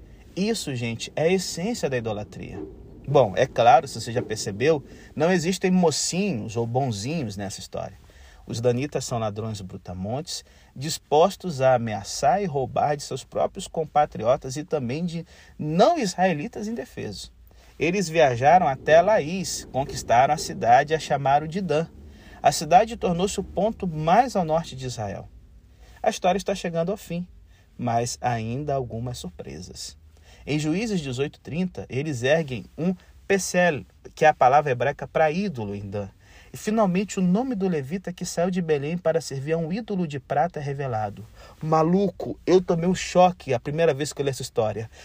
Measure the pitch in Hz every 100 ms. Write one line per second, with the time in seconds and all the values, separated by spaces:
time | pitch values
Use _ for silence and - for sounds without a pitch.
0 | - - - - 202 226 - 127 120 113
1 | - - 160 190 180 - 185 240 147 127
2 | 113 104 101 87 87 98 - - - -
3 | - 143 113 90 135 - 117 143 143 -
4 | 113 117 - 107 - 101 135 160 - -
5 | - - 160 190 160 196 190 185 170 143
6 | - 170 202 127 104 113 117 120 139 104
7 | 113 165 117 95 98 - - 92 82 -
8 | - - - - - 113 123 120 147 -
9 | - 120 110 104 110 101 92 95 - 92
10 | 98 127 170 - - _ _ - 143 -
11 | - 147 180 - 185 139 131 127 117 104
12 | 95 - 139 185 202 139 127 127 131 147
13 | - 127 - - - - 185 - 151 151
14 | 151 - 117 135 135 131 147 156 120 143
15 | 175 165 165 - - - 151 160 254 339
16 | 208 - 185 151 202 - 214 226 190 -
17 | 107 95 - - - - - - 147 190
18 | 170 160 147 120 139 175 165 131 135 160
19 | 180 214 147 190 175 - - 131 139 127
20 | - 117 135 151 - 165 110 123 147 156
21 | - 143 135 143 156 165 185 147 165 -
22 | - - - - - - 151 170 226 226
23 | 220 170 196 - 185 - 202 226 196 156
24 | 156 190 262 208 165 160 165 131 131 120
25 | 104 92 - - - - - - - -
26 | - 214 185 190 185 196 180 165 170 214
27 | - 170 180 - - - _ - 120 117
28 | 120 - 123 117 110 120 147 139 123 113
29 | 123 120 185 - - 71 90 - - -
30 | - _ - - - 147 151 170 233 196
31 | 139 123 147 - - 156 185 - 95 123
32 | 156 131 123 156 151 120 - - 165 185
33 | - - - 196 - 180 175 143 - _
34 | - - 151 151 127 143 147 123 131 143
35 | 139 160 156 165 208 135 104 101 101 104
36 | 98 - _ - - - - 220 202 175
37 | 208 - 185 185 269 226 190 160 131 190
38 | 180 180 175 - 175 185 165 151 143 175
39 | 165 160 - 139 139 165 160 190 226 202
40 | 170 143 - 143 170 - 143 139 139 110
41 | 107 104 107 - - - 156 160 160 185
42 | 202 - - - - 180 180 170 170 180
43 | - 175 180 180 - 123 - 147 165 135
44 | 147 - 139 127 135 - 110 104 110 -